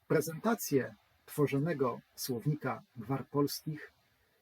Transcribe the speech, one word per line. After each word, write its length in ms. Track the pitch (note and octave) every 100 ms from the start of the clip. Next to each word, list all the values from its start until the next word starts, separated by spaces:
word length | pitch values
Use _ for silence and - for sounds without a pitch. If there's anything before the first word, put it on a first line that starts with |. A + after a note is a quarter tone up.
| -
Prezentację 880 | D#3 D#3 D#3 A3 A3+ - C3+ A2+ - _ _ -
tworzonego 760 | - C#3 C#3 D#3+ C#3+ B2+ G#2 - -
słownika 680 | - A#2 D3 D3+ C3 - - A#2+
gwar 300 | G#2+ C#3 -
polskich 680 | C#3+ C#3+ - D#3 D3+ - _ _ _ _ _